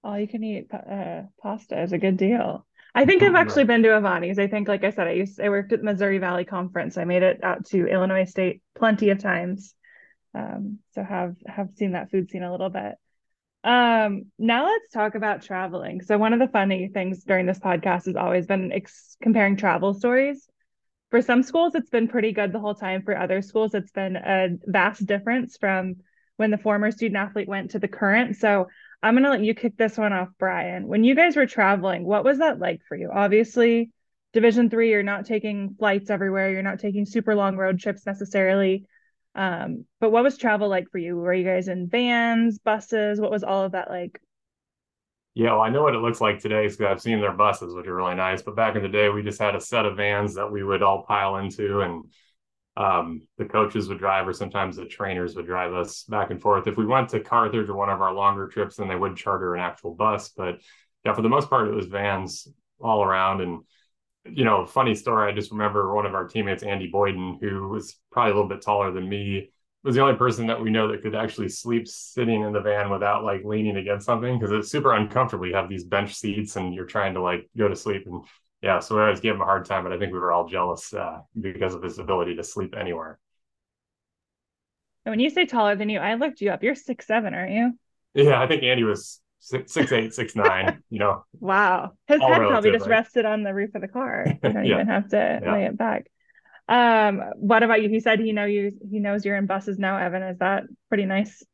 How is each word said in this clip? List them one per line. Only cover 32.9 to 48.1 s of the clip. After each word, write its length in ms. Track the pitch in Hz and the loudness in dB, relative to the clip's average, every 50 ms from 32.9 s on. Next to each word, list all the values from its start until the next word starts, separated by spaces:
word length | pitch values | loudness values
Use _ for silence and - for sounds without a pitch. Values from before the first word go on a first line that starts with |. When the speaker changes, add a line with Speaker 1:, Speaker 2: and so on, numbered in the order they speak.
| - | -10
Speaker 1:
you? 140 | 185 175 170 | -8 -8 -4
Obviously, 800 | - 202 202 202 202 214 233 226 - 247 233 233 233 233 233 226 _ _ _ _ _ _ _ _ _ | 0 0 2 4 4 4 4 2 2 4 4 6 6 4 0 -2 _ _ _ _ _ _ _ _ _
Division 360 | 226 214 233 214 240 240 220 | 6 6 6 6 6 4 4
three, 220 | 226 226 233 226 | 4 2 4 4
you're 100 | 214 208 196 | 4 2 2
not 220 | 202 202 196 208 | 0 -4 -6 -4
taking 500 | - 226 214 220 214 208 202 196 196 202 _ | -4 -4 -4 -2 -4 -6 -6 -6 -8 -6 _
flights 300 | 220 208 196 202 196 202 | 0 2 2 0 0 -2
everywhere. 400 | 208 185 196 196 190 196 190 196 | -2 -2 0 -2 0 0 0 0
You're 100 | 190 190 | -2 -2
not 180 | 190 196 190 196 | -4 -4 -6 -4
taking 260 | - 208 196 208 208 | -6 -4 -2 -4 -4
super 280 | 202 - 233 220 226 214 | -2 -2 -2 0 2 2
long 220 | 208 196 196 190 | 2 2 0 0
road 220 | 190 190 190 185 180 | 0 0 0 0 -2
trips 260 | - 214 196 196 _ | -2 -6 -6 -6 _
necessarily. 800 | 202 196 196 208 196 - 196 190 185 190 196 196 190 190 196 196 _ _ _ _ _ _ _ _ _ _ | -10 -8 -8 -8 -4 0 2 2 4 4 4 4 2 0 0 -4 _ _ _ _ _ _ _ _ _ _
Um, 500 | - 196 185 175 170 - 160 160 151 - _ _ _ | -4 -4 -4 -2 -4 -6 -6 -8 -10 -10 _ _ _
but 120 | 226 220 | 2 4
what 120 | 220 233 247 | 4 6 4
was 140 | 277 262 | 4 2
travel 320 | - - 233 208 208 214 208 | 2 0 0 2 2 2 0
like 200 | 196 185 180 - | 0 -2 -2 -4
for 60 | - | -8
you? 180 | 185 170 170 180 | -8 -6 -4 -4
Were 180 | 175 170 180 180 | -2 0 0 0
you 120 | 185 180 | 2 2
guys 220 | 185 185 185 180 | 2 0 0 -2
in 200 | 190 180 185 180 | -2 -6 -6 -4
vans, 720 | 175 214 233 247 240 240 233 233 233 233 226 233 233 214 208 | -2 0 0 0 2 2 2 2 2 2 2 2 2 0 0
buses? 600 | _ 220 214 214 214 - 233 220 208 208 208 208 | _ 0 0 0 -2 -4 -2 0 0 0 0 0
What 100 | 214 - | 0 0
was 120 | 214 208 - | -2 -2 -2
all 200 | - 196 196 190 | 0 0 0 0
of 80 | 190 | -2
that 180 | 185 185 - - | -4 -6 -6 -6
like? 320 | - 180 175 175 _ - _ _ _ _ _ _ _ _ _ _ _ _ _ _ _ _ _ _ _ _ _ _ _ | -8 -8 -8 -10 _ -20 _ _ _ _ _ _ _ _ _ _ _ _ _ _ _ _ _ _ _ _ _ _ _
Speaker 2:
Yeah, 180 | 113 113 117 110 | 0 2 2 4
well, 80 | 107 | 4
I 80 | 110 113 | 2 2
know 140 | 123 143 151 | 2 2 2
what 100 | 147 120 | 2 2
it 40 | 113 | 2
looks 200 | 113 117 113 - | 0 -2 0 0
like 200 | 117 104 104 101 | 0 0 0 -2
today 280 | - 104 107 107 107 | -4 -2 0 0 0
'cause 140 | 101 101 - | 0 -2 -2
I've 200 | 107 98 98 - | 0 0 0 -2
seen 200 | - 117 113 107 | -2 -2 0 0
their 100 | 101 98 | 0 0
buses, 420 | 90 92 104 104 98 - 95 85 87 | 2 2 2 2 2 0 -8 -12 -12
which 140 | 90 87 | -12 -10
are 80 | 95 90 | -8 -6
really 200 | 90 92 90 | -4 -2 -2